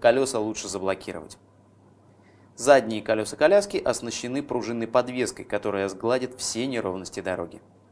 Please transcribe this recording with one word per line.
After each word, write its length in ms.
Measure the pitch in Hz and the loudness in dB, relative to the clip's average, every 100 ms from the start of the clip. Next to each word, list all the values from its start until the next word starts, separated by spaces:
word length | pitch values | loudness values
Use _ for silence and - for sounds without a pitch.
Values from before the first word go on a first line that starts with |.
колёса 380 | 120 127 131 117 | 4 4 2 0
лучше 300 | 107 107 101 | -2 -6 -8
заблокировать. 680 | 95 95 95 - 85 78 - _ _ _ _ - _ - - - - - - | -4 -2 -4 -6 -10 -12 -20 _ _ _ _ -20 _ -20 -20 -20 -20 -20 2
Задние 480 | 139 139 110 110 | 6 6 6 -2
колёса 320 | 104 110 104 - | 0 0 0 2
коляски 420 | 151 202 202 190 | 6 6 4 0
оснащены 640 | - 120 120 - 123 131 | -2 -2 -4 -6 -6 -6
пружинной 460 | 139 123 107 117 113 | -2 -2 -2 -4 0
подвеской, 580 | 123 123 127 117 - - | 2 2 0 -2 -4 -6
которая 420 | 104 107 98 98 | -4 -2 -2 -2
сгладит 460 | 98 117 127 127 - | -2 0 0 -2 -6
все 280 | - 113 131 | -6 -4 -2
неровности 540 | 120 98 92 90 - | -2 -4 -6 -8 -8
дороги. 420 | 95 92 85 - - - _ | -6 -4 -6 -12 -20 -20 _